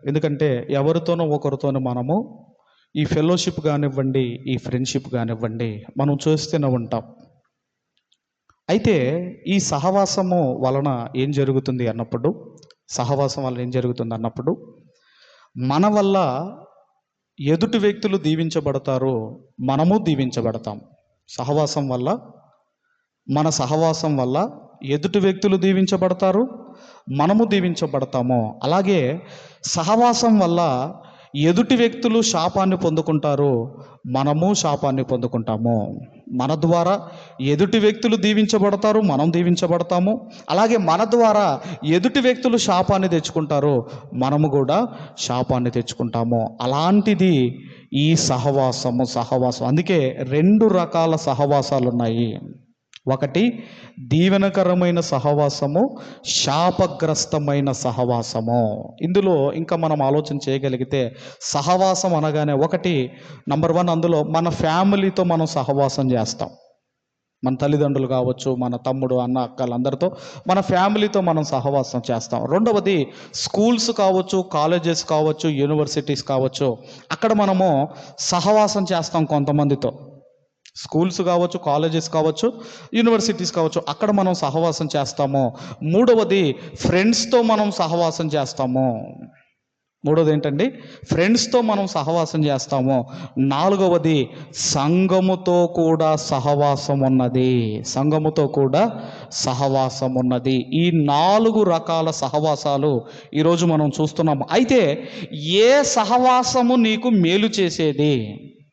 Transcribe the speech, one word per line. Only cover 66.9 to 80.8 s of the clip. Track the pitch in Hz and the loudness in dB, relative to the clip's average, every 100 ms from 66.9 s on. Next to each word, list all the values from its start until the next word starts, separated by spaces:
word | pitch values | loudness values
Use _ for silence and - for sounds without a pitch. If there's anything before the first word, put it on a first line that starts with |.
| _ _ _ _ _ | _ _ _ _ _
మన | 127 | -4
తల్లిదండ్రులు | 131 143 147 147 139 127 | 0 0 2 2 0 0
కావచ్చు, | 131 127 123 135 127 | 0 0 -2 -4 -4
మన | 123 120 | -4 -4
తమ్ముడు, | - 131 131 | -4 -4 -2
అన్న, | 127 123 127 | -2 0 -2
అక్కలు, | 123 - 127 | -4 -6 -6
అందరితో | 120 131 135 180 180 - - - | -2 -2 -2 -4 -4 -18 -14 -2
మన | 190 | -2
ఫ్యామిలీతో | 196 185 190 214 208 208 | 2 2 2 2 0 0
మనం | 180 156 | 0 0
సహవాసం | 151 135 131 139 131 123 123 | -2 -2 0 -2 -2 -6 -4
చేస్తాం. | 117 - 120 117 | -6 -4 -6 -2
రెండవది | 170 226 208 190 180 135 - - | 0 2 2 0 0 -2 -8 -16
స్కూల్స్ | - - - 220 233 233 | -10 -6 0 2 2 -2
కావచ్చు, | 226 196 185 185 190 185 | 0 2 2 0 -2 -2
కాలేజెస్ | 160 156 175 165 160 | -2 0 0 0 -2
కావచ్చు, | - 156 156 156 165 | 0 0 0 0 -2
యూనివర్సిటీస్ | 143 143 151 147 156 147 135 | 0 0 0 0 -4 -4 -6
కావచ్చు, | - 135 131 - 139 113 - - - | -2 -2 -2 0 -2 -2 -12 -20 -10
అక్కడ | 156 220 | -2 0
మనము | 214 196 185 185 143 147 - - - | 2 2 2 2 2 -2 -6 -20 -10
సహవాసం | - 180 175 214 208 208 180 | -4 0 2 4 4 0 -2
చేస్తాం | 180 156 165 | -2 -2 -2
కొంతమందితో. | 151 151 139 147 143 139 117 - - - _ _ _ _ - | 0 0 2 2 2 0 -2 -6 -20 -20 _ _ _ _ -20
స్కూల్స్ | - | -18